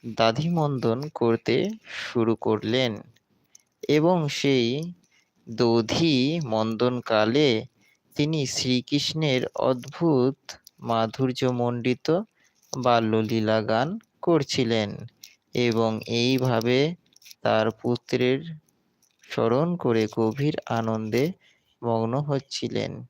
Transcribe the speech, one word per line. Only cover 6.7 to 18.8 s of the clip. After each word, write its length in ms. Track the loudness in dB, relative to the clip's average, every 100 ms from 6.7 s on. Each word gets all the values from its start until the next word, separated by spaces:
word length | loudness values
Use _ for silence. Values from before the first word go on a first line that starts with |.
| 0 0 0 0 2 4 4 4 2 -2 _ _ _ _ -2
তিনি 300 | -2 0 -2
শ্রীকৃষ্ণের 920 | -4 0 0 0 -2 -2 -2 0 0 -2 0
অদ্ভুত 840 | 0 0 -4 -2 2 4 2 0 -14 -20 -20 _
মাধুর্যমণ্ডিত 1300 | -2 0 0 0 -2 0 -2 0 -2 -2 -2 -2 0 0 -2 _ _ _ _ -2
বাল্যলীলা 840 | 2 4 4 0 0 0 2 0
গান 380 | 2 0 0 -4 _ _
করছিলেন 680 | 0 2 2 -2 0 0 -2 -6 -14 _ -20 _ _
এবং 460 | 0 0 2 0 -2 -4
এইভাবে 880 | 0 2 2 2 0 2 2 0 -2 _ _ -20 -6
তার 300 | 0 2 0
পুত্রের 680 | -2 -4 -4 -2 0 0 0 -4 -16 _ _